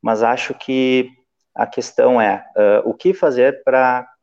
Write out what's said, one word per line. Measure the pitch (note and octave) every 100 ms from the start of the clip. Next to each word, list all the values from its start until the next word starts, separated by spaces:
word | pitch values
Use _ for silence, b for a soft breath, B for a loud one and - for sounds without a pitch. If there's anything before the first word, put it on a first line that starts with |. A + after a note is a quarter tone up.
mas | A2+ A2
acho | A2+ B2 - C3+
que | - C3 C3 B2+ B2+ _ _ _ _ -
a | A2+
questão | - - - B2 B2
é, | G#2+ G2+ - -
ah, | G#2+ G#2+
o | A#2
que | G#2+ F3+
fazer | F#3+ E3 B2 B2+ C3+
pra | C3+ C3 B2+ B2 B2 _